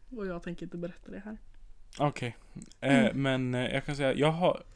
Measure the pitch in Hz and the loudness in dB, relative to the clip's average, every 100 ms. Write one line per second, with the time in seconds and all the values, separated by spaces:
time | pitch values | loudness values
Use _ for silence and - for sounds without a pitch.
0 | - 247 196 175 175 170 170 175 170 175 | -14 -8 -6 -6 -6 -8 -8 -6 -8 -10
1 | - 185 208 214 - - - - - - | -14 -12 -12 -12 -14 -18 -18 -18 -14 -2
2 | 147 - 123 - - - - - 131 139 | 0 0 -6 -8 -16 -16 -16 -4 4 6
3 | 107 131 139 131 127 123 127 135 - 143 | 6 4 2 2 0 0 0 -2 -2 0
4 | 135 - 147 160 175 - - | 2 4 4 6 2 2 -4